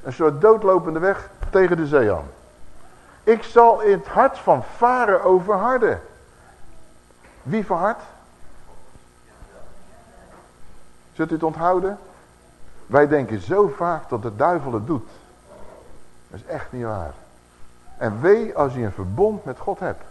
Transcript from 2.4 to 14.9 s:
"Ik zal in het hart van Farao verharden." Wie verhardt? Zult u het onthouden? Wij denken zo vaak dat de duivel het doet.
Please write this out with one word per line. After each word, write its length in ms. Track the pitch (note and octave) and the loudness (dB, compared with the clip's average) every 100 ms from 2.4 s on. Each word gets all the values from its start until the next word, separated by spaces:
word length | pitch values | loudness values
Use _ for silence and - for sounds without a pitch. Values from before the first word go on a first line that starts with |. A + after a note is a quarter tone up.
| - - - - - - - - | -20 -20 -18 -16 -18 -20 -20 -4
"Ik 200 | - A3+ | 2 2
zal 380 | - A#3 A#3 G#3 | 4 6 8 6
in 160 | G#3+ F#3+ | 4 2
het 100 | - | 2
hart 300 | F#3+ C4 - | 2 2 2
van 260 | - D3 | 2 2
Farao 760 | - - A#3+ B3+ A3+ F#3+ F#3 F#3 | 2 0 0 2 2 2 4 4
verharden." 640 | F3 G3+ F3+ B3+ G#3 F#2+ - - - - - - - - - - _ _ - - | 2 0 0 0 0 -2 -8 -20 -20 -20 -20 -18 -16 -16 -20 -20 _ _ -20 -16
Wie 220 | B2+ G#3+ G3 | -4 -4 -2
verhardt? 360 | F3 G3 A#3 - - - - - - - - - - - _ - - - - - - - - - - - - - - - - - - - | 0 0 -2 -12 -20 -20 -18 -16 -16 -18 -18 -18 -20 -20 _ -20 -20 -20 -16 -16 -14 -18 -20 -20 -20 -20 -20 -20 -18 -18 -16 -20 -20 -20
Zult 180 | - D#3+ | -6 -4
u 20 | |
het 100 | D#3+ | -2
onthouden? 540 | D#3+ D#3 E3+ F#3 F#3+ G3+ - - - _ _ _ - - - | -4 -2 0 0 0 -6 -16 -20 -20 _ _ _ -18 -16 0
Wij 220 | C3 D3 | 2 4
denken 340 | D3+ A2+ G#2+ | 2 0 -6
zo 260 | F#2+ F#3 G3+ | -2 2 2
vaak 420 | C3+ E3+ D#3+ - | 2 -4 -4 -6
dat 120 | B2 | -6
de 140 | A#2 G#2 | -6 0
duivel 380 | D3+ F3 C3+ | 2 2 -2
het 140 | A2+ | -6
doet. 220 | A2+ | -2